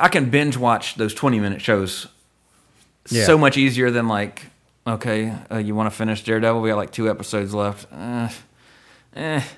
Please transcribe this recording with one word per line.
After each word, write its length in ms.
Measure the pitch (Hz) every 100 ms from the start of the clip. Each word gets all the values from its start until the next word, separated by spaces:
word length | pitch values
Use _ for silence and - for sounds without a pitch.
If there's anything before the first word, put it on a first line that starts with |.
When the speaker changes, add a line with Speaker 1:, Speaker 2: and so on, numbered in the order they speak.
Speaker 1:
I 60 | 170
can 200 | 175 127
binge 280 | 143 147 123
watch 380 | 120 107 - -
those 180 | 107
twenty-minute 480 | - 139 110 101 98
shows 460 | - 101 92 - - _ _ _ _ _ _ _ _ _ -
Speaker 2:
Yeah. 140 | 117 107
Speaker 1:
so 120 | 156
much 180 | 139 135
easier 360 | 135 123 123
than, 180 | 120 113
like, 380 | 104 104 - - _ _ _ 117
"Okay, 480 | 107 117 110 110 107 -
uh, 80 | 113
you 160 | 107
wanna 180 | 107 110
finish 300 | - 110 107
Daredevil? 360 | 113 110 113 113
We 80 | 110
got, 60 | 104
like, 140 | 95
two 180 | - 110
episodes 440 | 101 98 107 98
left." 340 | 104 101 101 -
Uh, 340 | 73 117 120 113 - - _ _ _ _ _ _ -
eh. 260 | 160 147 139